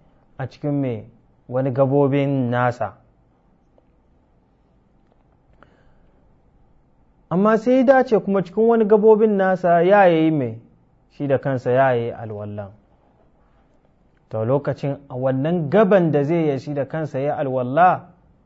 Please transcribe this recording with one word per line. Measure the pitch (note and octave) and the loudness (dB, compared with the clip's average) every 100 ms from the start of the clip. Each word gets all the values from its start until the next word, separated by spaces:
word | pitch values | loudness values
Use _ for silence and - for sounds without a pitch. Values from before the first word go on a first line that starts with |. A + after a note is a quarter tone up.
| _ _ _ - | _ _ _ -14
a | B2+ | -14
cikin | - D3 C#3+ | -10 -6 -4
mai | C3+ A2 A2 _ _ _ - | -4 -6 -12 _ _ _ -10
wani | B2+ C3+ | -6 -4
gabobin | B2+ C3+ C#3 C#3+ C#3 C#3 C#3 A#2+ | 0 2 2 2 2 0 -2 -2
nasa. | A#2+ B2 A#2 G2+ - _ _ _ _ _ _ _ _ _ _ _ _ _ _ _ _ _ _ _ _ _ _ _ _ _ _ - _ _ _ _ _ _ _ _ _ _ _ _ _ _ _ _ | -2 -2 -2 -8 -10 _ _ _ _ _ _ _ _ _ _ _ _ _ _ _ _ _ _ _ _ _ _ _ _ _ _ -20 _ _ _ _ _ _ _ _ _ _ _ _ _ _ _ _
Amma | E3+ G#3 A3 | 0 2 2
sai | A3 B3+ | 2 2
ya | |
dace | A#3+ C4 B3+ G3+ | 4 4 2 0
kuma | G3 G3 | 0 -2
cikin | F3 - A3+ | -4 -2 0
wani | A#3 | 2
gabobin | G#3+ G#3+ G#3+ G#3+ A3 G3+ | 2 4 6 4 4 2
nasa | F#3+ F#3 F3+ E3+ | 0 0 2 2
ya | F3+ G3+ F#3 | 4 6 6
yi | E3 D#3+ | 4 2
mai | D#3 A#2+ A2+ - _ _ _ _ | 0 -4 -8 -18 _ _ _ _
shi | - C#3+ | -10 -4
da | C3+ | -2
kansa | C#3+ C3+ B2+ | -2 -4 -2
ya | B2 C3+ | 2 2
yi | B2 A#2 | 0 -4
alwallan. | - A2+ G#2 G#2 G#2 G2 G#2+ _ _ _ _ _ _ _ _ _ _ _ _ _ _ _ | -10 -12 -12 -12 -12 -14 -18 _ _ _ _ _ _ _ _ _ _ _ _ _ _ _
To, | A2 | -6
lokacin | A2+ C#3 D3 C3+ C#3+ C#3 - | -2 -2 -4 -8 -8 -8 -12
a | B2+ | -8
wannan | C3 C3 D3 F3 D3 | -4 -2 -2 -4 0
gaban | F#3+ G#3+ G3 E3+ | 2 4 2 2
da | D3 | 0
zai | C#3+ E3+ D#3+ | 0 -2 -2
yi | C3+ | -4
shi | D3 | -6
da | C#3+ | -8
kansa | C3 E3+ D3+ C3 | -6 -8 -8 -6
ya | C#3+ - | -6 -4
alwalla, | C#3 B2+ B2 C#3+ F3+ C#3+ - _ _ _ | -4 -4 -2 2 2 2 -6 _ _ _